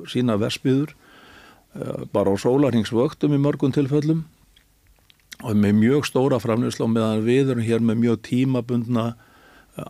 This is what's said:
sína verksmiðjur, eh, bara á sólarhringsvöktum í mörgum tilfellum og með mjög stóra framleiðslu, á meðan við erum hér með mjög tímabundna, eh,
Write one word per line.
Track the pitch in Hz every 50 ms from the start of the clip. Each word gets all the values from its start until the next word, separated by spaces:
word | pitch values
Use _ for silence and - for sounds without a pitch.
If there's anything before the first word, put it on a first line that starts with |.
| -
sína | - - 127 123 120 110 98
verksmiðjur, | 113 123 - - - 139 131 135 147 151 - _ _ - - - - - - - - - - _ _ _ -
eh, | - - - - - 127 -
bara | - 104 98 95
á | 98 101
sólarhringsvöktum | - 123 127 139 147 131 113 117 104 - 117 113 123 156 - - - 147 147
í | 139
mörgum | 139 143 143 139 - 135 131
tilfellum | 151 143 127 143 151 143 151 160 165 156 - _ _ _ _ _ _ _ _ _ _ _ _ _ _ _ - _ _ _ _ - -
og | - 120 107 104
með | 104 101 104
mjög | 107 107 117 139 147 -
stóra | - - 131 131 139 135 117
framleiðslu, | - 113 110 117 123 120 - - 135
á | 113 113
meðan | 117 110 110 110 110 110
við | 117 123 135 139 135
erum | 131 120 110
hér | 113 113 113
með | 117 117 107 101
mjög | 117 120 113 107
tímabundna, | - - 127 123 131 135 131 123 117 120 123 120 117 117 123 117 110 117 117 - - _ _ _ - - - - _ _ _
eh, | - - -